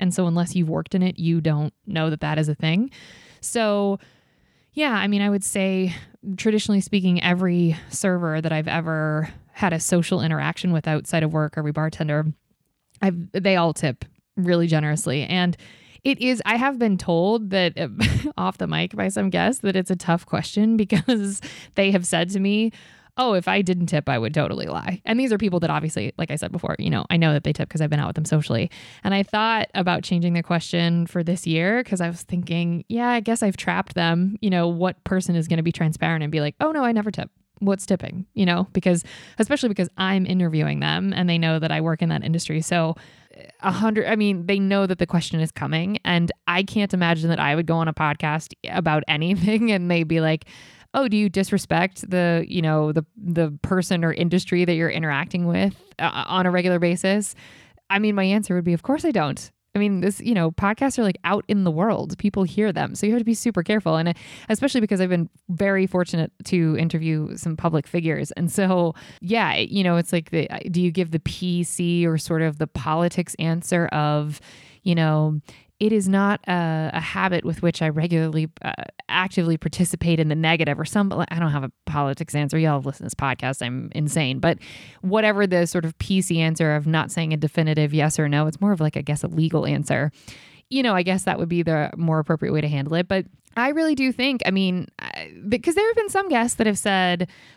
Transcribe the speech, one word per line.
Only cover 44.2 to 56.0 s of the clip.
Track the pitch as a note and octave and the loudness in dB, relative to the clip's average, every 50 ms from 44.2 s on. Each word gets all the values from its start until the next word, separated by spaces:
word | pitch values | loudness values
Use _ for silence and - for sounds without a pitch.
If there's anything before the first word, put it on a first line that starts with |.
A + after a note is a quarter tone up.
| G#3 G3+ G3 F3 E3+ | 2 2 2 0 0
they | F#3 G3 G3 | 0 0 2
know | G3 F#3+ G3 G3 G3 | 2 2 4 2 2
that | F#3 F#3 - | 2 2 0
the | F3+ | 0
question | - - E3+ - - - D#3+ | 0 0 0 0 0 -2 -2
is | D#3+ D#3 | -2 -2
coming, | - - D3 C3+ D#3 D#3+ F3 F#3+ G#3+ - - | -4 -6 -4 -2 -2 -2 -2 -2 -4 -4 -2
and | - F3 E3+ E3+ E3 - _ - | 0 2 2 2 0 -2 _ -4
I | - F3 F#3 | -2 0 0
can't | G3 - - G#3+ G3+ G3 - | -2 0 0 -2 0 0 0
imagine | F3+ F3 E3+ E3+ D#3+ D#3+ E3 | 0 2 2 2 2 2 0
that | E3 - | 0 2
I | D3+ C#3+ D3 | 2 0 2
would | E3 E3+ | 0 0
go | D#3+ E3 | 0 0
on | E3 E3 | 0 0
a | D#3+ | -2
podcast | D3 - D#3+ D3 D3+ - - D3+ D3+ D#3+ - - - - - - | -2 0 -2 -2 -2 -2 -2 -2 -2 -4 -6 -8 -18 -16 -12 -6
about | - F#3 D#3+ E3 D3+ D#3 - | -4 -2 0 2 0 0 0
<laughs> | - | -2
anything | D3+ D3 D#3+ F3+ G3+ F3 E3+ G#3+ A3 G#3+ A#3 A3+ | -4 -2 0 0 0 0 0 0 2 2 2 2
and | G#3 F#3 F3 F3 | 0 0 0 0
they'd | F3 E3+ E3 D#3 | 0 0 0 0
be | E3 D#3+ | 0 2
like, | D#3+ D#3 D#3+ D#3 - - - - - - - - - _ - | 2 2 0 -2 -4 -12 -20 -20 -20 -20 -20 -20 -16 _ -2
"Oh, | C4 C#4 | -2 0
do | A#3 G#3+ G#3 | 2 2 2
you | G#3 G3 | 0 0
disrespect | - G3 F#3+ - G3+ F#3+ - - E3 E3 F3+ F#3+ - - - - | 0 0 -2 0 0 -2 0 0 0 0 0 -2 -4 -8 -8 -4
the, | F3+ F3+ F3 E3+ E3+ E3 - - | -2 0 2 2 2 0 -2 -2
you | - F3+ | -2 -2
know, | D#3+ D#3 D#3 D#3 D3+ D3+ | 0 2 2 2 0 0
the, | D3+ D#3+ D#3 _ _ | 0 -2 -4 _ _
the | A#3 G3+ F3 E3 E3+ E3 D3+ D3 - | -10 -6 -4 0 0 0 -2 -2 -6
person | - - F#3+ F#3 E3 - G3 F3 E3 | -4 -2 0 0 0 0 0 0 0
or | E3 - | 0 0
industry | - E3+ E3 F3 F#3 - - F#3 F3 F3+ | 0 0 2 2 0 0 0 0 0 2
that | F3 E3+ | 2 2
you're | D#3+ E3 D#3+ | 0 0 -2
interacting | - - D#3+ D#3 C#3 C#3 D#3+ - - F3 F3 | -2 -2 -2 -2 -2 -2 -4 -4 -4 -2 0
with, | E3+ E3+ F#3 G3 G3 - - - - - | 0 2 2 0 0 -2 -4 -20 -18 -8
uh, | - | -4